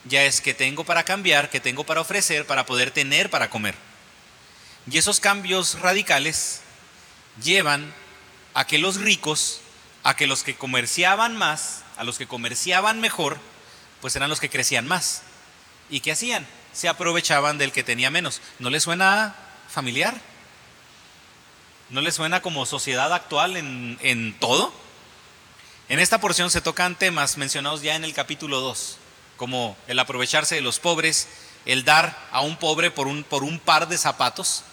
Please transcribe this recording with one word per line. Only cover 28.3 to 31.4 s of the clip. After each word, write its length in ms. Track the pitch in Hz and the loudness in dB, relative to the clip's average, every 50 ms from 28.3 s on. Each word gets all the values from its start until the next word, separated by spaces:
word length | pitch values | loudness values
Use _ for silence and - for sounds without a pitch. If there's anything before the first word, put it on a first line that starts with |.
| 151 - 160 147 139 127 | -6 -10 -6 -4 -4 -2
dos, 340 | 131 131 117 - - - - - - - - - - - - | -2 -4 -6 -6 -8 -8 -10 -14 -20 -20 -20 -20 -20 -20 -12
como 420 | - 123 123 127 127 120 107 98 - - - | -10 -8 -6 -4 -4 -4 -4 -6 -10 -10 -4
el 100 | 127 131 | 0 0
aprovecharse 560 | 127 - 127 127 139 - - 156 156 - 165 | 0 0 0 -4 -2 2 2 2 2 2 -2
de 60 | 151 | 0
los 180 | 135 123 - - | -2 -2 -4 0
pobres, 480 | - 175 170 160 156 160 - - - - - - | 0 2 2 2 2 2 2 0 -2 -4 -10 -20